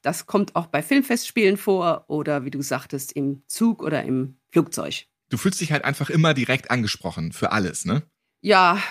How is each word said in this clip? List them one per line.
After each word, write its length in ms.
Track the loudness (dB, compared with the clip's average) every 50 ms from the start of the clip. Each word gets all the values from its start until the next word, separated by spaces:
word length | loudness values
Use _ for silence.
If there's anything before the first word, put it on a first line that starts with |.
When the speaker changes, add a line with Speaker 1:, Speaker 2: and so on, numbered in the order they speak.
Speaker 1:
das 240 | -4 -4 -4 -4 -6
kommt 320 | 0 0 0 0 2 -2 -4
auch 80 | -4
bei 180 | -2 -2 -2 0
Filmfestspielen 720 | 2 2 2 2 2 0 -2 -2 -4 0 2 2 4 2
vor 480 | 2 0 0 0 2 2 2 0 0 _ -6
oder, 340 | -4 -4 -2 -2 -2 -2 -2
wie 80 | -4
du 100 | -6 -6
sagtest, 520 | -4 -4 -4 -6 -6 -6 -8 -8 -8 -8 -6
im 300 | -4 -4 -4 -4 -6 _ -10
Zug 340 | -4 0 2 2 2 0
oder 220 | -4 -4 -2 -2 -2
im 320 | -2 -2 -2 -2 -4 -8 _ _ _
Flugzeug. 540 | 0 0 2 0 -2 -8 -6 -6 -8 -10 -12 _ _ _ _ -6
Speaker 2:
Du 80 | -6 -2
fühlst 240 | 0 0 0 0
dich 100 | -4 -2
halt 140 | -2 0 0
einfach 240 | -2 -2 -2 -2 0
immer 240 | 2 4 4 4 4
direkt 360 | 2 2 0 0 -2 0 -2
angesprochen 640 | 0 0 0 -2 -4 -6 -8 -8 -6 -6 -6 -6
für 220 | -4 -2 -2 0 0
alles, 320 | 0 0 0 -4 -4 -4
ne? 180 | -2 -2 -2 -2 _ _ _ _ _ _ _
Speaker 1:
Ja, 420 | 0 4 6 6 6 6 4 2 0 -4